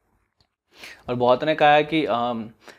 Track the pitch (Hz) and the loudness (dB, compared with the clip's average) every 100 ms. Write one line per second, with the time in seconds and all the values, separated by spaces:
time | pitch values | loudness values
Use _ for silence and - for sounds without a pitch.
0 | _ _ _ _ _ _ _ _ - - | _ _ _ _ _ _ _ _ -20 -18
1 | - 123 123 127 151 156 151 151 151 160 | -10 -2 0 2 0 2 4 4 2 -2
2 | 104 117 120 113 113 - - | -2 -2 -4 -6 -12 -20 -20